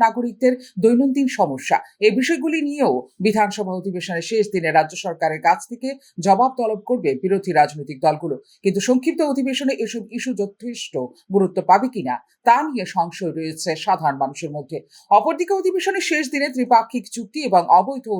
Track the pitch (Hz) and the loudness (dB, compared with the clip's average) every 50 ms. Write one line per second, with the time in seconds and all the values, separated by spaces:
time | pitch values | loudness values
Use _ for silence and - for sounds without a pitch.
0 | 233 226 220 247 240 240 196 - 254 254 254 254 - - - 185 214 226 240 240 | 4 2 2 0 -4 -4 -2 2 2 2 2 2 -4 -12 -4 2 4 6 6 6
1 | 277 269 254 277 277 254 - 214 185 151 135 131 - - - - - - _ - | 4 4 2 2 0 0 2 0 0 0 0 -4 -2 -2 -2 -2 -2 -4 _ 2
2 | 202 226 190 262 254 294 339 262 285 320 311 320 294 285 285 294 254 165 123 123 | 2 2 4 2 0 0 0 0 -2 -2 -2 -2 -2 -4 -2 0 2 2 2 0
3 | - - _ - 185 220 202 220 208 196 190 214 202 185 185 185 180 196 180 180 | -4 -8 _ -2 0 2 4 2 2 0 0 -4 -6 -6 -6 -6 -6 -6 -6 -8
4 | 165 190 175 170 170 - 226 220 202 208 202 180 160 156 151 156 156 156 - - | -6 -6 -6 -6 -4 -2 0 0 0 0 0 -2 0 2 4 4 4 2 -2 -8
5 | - - 165 - 165 156 156 156 165 165 180 - - - 240 240 262 262 277 277 | -8 -8 -4 -2 -2 -2 -2 0 2 2 2 2 0 -14 -12 -10 -8 -8 -8 -10
6 | _ _ - - 160 196 196 196 247 262 262 247 233 214 220 202 - - 254 226 | _ _ -10 -2 2 2 4 4 4 2 0 -2 -4 -4 -4 -4 -4 -4 -4 -2
7 | 170 143 131 127 - 180 196 185 - 185 160 156 147 143 147 151 139 147 147 - | 0 -2 -2 0 0 0 0 0 0 0 2 4 4 2 0 -8 -12 -12 -6 0
8 | 165 156 151 147 170 160 135 - - _ _ _ - 196 180 196 196 247 254 254 | 0 0 0 0 -2 -6 -6 -8 -10 _ _ _ -2 0 0 0 2 2 2 2
9 | 254 320 - 339 311 294 262 277 247 269 254 269 285 262 269 - 226 214 233 226 | 2 0 0 0 0 0 0 -2 -2 -2 -2 -2 -2 -2 -2 -2 -4 -6 -6 -10
10 | 196 - 226 233 - 262 240 196 202 196 - _ 226 240 233 - - - - 139 | -10 -10 -10 -8 -6 -6 -4 -4 -6 -6 -8 _ -12 -12 -10 -12 -12 -8 -6 -6
11 | 127 123 - _ _ - 185 196 190 180 - 190 180 - 180 202 254 247 - - | -6 -8 -10 _ _ 0 0 2 2 2 -2 -2 2 4 4 4 4 0 -6 -6
12 | - 127 123 - _ _ _ _ - 240 240 262 302 311 262 226 180 - - 185 | -6 -6 -6 -8 _ _ _ _ 4 4 4 4 2 -2 -4 -6 -6 -6 -4 -4
13 | 170 170 - - 190 160 156 160 160 160 160 160 - 180 180 156 - 208 185 156 | -4 -4 -4 -8 -6 -6 -6 -6 -6 -8 -8 -6 -4 -4 -4 -2 0 0 0 2
14 | 160 147 135 135 139 135 147 - 165 147 147 151 135 - 156 127 - _ _ - | 2 -2 0 0 -4 -6 -6 -8 -10 -10 -8 -10 -10 -10 -10 -12 -12 _ _ -10
15 | _ - 202 208 - 320 302 302 349 370 392 381 370 370 370 359 339 392 381 392 | _ 2 2 2 2 0 -2 -2 -2 -2 -2 -2 0 -2 -2 -2 -2 -2 -2 -2
16 | - - 320 302 294 254 302 277 285 302 254 254 247 247 240 226 226 - - 240 | -2 -2 -2 -2 -2 -4 -4 -4 -4 -4 -2 -2 2 4 4 4 4 2 -6 -10
17 | 190 - - 233 220 - - 311 294 214 190 175 170 - 165 185 190 254 277 254 | -8 -10 -12 -12 -12 -10 -8 -6 -2 2 2 4 4 6 4 4 4 2 -4 -8
18 | - 220 208 | -6 -6 -6